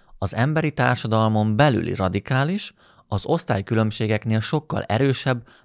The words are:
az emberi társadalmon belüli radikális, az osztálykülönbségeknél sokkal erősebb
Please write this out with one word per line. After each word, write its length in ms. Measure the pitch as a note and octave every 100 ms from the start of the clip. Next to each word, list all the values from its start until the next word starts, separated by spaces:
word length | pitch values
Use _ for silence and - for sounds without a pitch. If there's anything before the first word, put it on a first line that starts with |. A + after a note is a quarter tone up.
| _ -
az 180 | G2+ G#2+
emberi 360 | C#3 D#3 D3+
társadalmon 840 | - B2 B2 A2 A2 A2 G#2+ G#2+ G#2+
belüli 400 | D3 G#2+ E2 F#2
radikális, 760 | F#2+ G2 - C3 D3 G3+ - - _ _ -
az 180 | G2+ -
osztálykülönbségeknél 1120 | E3 - G#2+ G2 A2 A2 - A2 G#2+ A2+ A2
sokkal 420 | A2 D#3 - -
erősebb 640 | - G#2+ C#3 C3 C#3 B2 - -